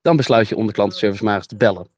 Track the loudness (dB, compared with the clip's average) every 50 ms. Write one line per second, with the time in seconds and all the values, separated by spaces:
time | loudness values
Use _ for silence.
0 | _ 2 2 2 2 2 2 2 2 2 -2 -4 -4 -4 0 0 -2 -2 0 -2
1 | -2 -2 -2 -2 -2 -2 -2 -2 -4 -8 -2 2 2 2 2 0 -8 _ _